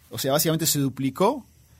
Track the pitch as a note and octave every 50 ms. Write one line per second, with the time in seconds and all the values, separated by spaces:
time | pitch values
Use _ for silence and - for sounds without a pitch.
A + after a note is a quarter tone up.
0 | _ - A2+ A#2 - C3 C#3 D3+ D#3+ D#3+ D#3+ D#3+ D#3+ A#2 - D3 C#3 C3+ - -
1 | C3+ C3 C3 - F#3 A3+ D#4 C4 - _ _ _ _ _ -